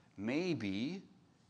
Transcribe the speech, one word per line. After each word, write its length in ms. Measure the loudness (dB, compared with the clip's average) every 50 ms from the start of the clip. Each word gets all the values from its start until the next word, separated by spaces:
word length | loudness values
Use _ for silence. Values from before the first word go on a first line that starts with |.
| -20 -18 -10
maybe 840 | -6 -2 0 0 2 2 2 2 2 0 0 0 0 0 -2 -2 -4 -8 -12 -20 -20 -20 -20 -20 -20 -20 -14